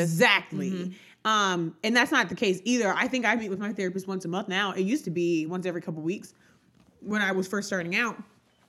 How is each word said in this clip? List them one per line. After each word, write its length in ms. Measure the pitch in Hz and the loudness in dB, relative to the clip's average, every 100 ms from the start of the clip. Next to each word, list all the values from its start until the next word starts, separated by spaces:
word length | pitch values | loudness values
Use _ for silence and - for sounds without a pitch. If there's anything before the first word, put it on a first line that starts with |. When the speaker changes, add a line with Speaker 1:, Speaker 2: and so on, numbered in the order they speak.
Speaker 1:
Exactly. 720 | 170 165 233 190 180 190 185 | 4 4 6 4 0 -4 -4
Speaker 2:
Mm-hmm. 580 | 185 180 185 - - 220 | -4 -6 -10 -20 -6 0
Speaker 1:
Um, 460 | 214 196 175 165 - | 2 2 2 -2 -2
and 120 | 220 240 | 2 2
that's 160 | 254 | 4
not 160 | 277 175 | 2 0
the 80 | - | 0
case 240 | 214 185 233 | 0 0 0
either. 260 | 247 208 175 | 2 2 2
I 100 | 247 | 0
think 180 | 254 220 | 2 2
I 100 | 226 | 0
meet 140 | 214 | -2
with 100 | 190 | -4
my 120 | 208 | -4
therapist 360 | 208 185 190 190 | -2 -2 -4 -4
once 180 | 185 170 | -6 -4
a 20 | |
month 200 | 180 - | -4 -2
now. 220 | 185 202 | -2 -2
It 80 | 185 | 0
used 240 | 190 294 196 | 0 0 0
to 60 | |
be 340 | 165 170 165 156 | 0 2 0 -2
once 200 | 180 180 | -4 -4
every 160 | 170 | -4
couple 200 | 170 160 | -6 -6
weeks 320 | 160 214 - _ _ _ _ _ _ _ | -4 -6 -10 _ _ _ _ _ _ _
when 200 | 196 202 | -4 0
I 100 | 185 | 0
was 140 | 185 185 | 0 -2
first 200 | 208 202 | -4 -2
starting 280 | 190 170 196 | -4 -2 0
out. 260 | 240 180 - _ _ _ | -2 -4 -16 _ _ _